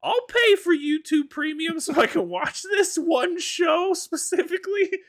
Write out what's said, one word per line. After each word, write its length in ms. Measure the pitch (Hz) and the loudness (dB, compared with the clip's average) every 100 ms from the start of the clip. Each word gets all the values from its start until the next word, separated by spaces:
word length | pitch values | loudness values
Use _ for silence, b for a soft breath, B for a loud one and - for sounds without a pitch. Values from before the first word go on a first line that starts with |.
I'll 240 | - 494 494 | -2 0 0
pay 300 | 480 466 392 | 4 6 4
for 160 | 349 | 4
YouTube 540 | 311 294 311 - 302 285 | 2 2 -2 0 0 0
Premium 520 | - 302 302 320 330 | -4 -6 -4 -4 -4
so 200 | - 277 | -2 2
I 60 | - | 2
can 220 | - 185 | 0 -2
watch 340 | 175 - - | -4 -4 -6
this 340 | 381 403 359 330 | -2 0 0 0
one 420 | 330 269 349 349 | 0 0 0 -4
show 520 | - - 339 320 381 | -4 0 2 2 0
specifically 1080 | 349 - 311 - 359 339 359 381 403 370 381 | -2 -4 -6 -4 -2 -2 -4 -2 0 0 -2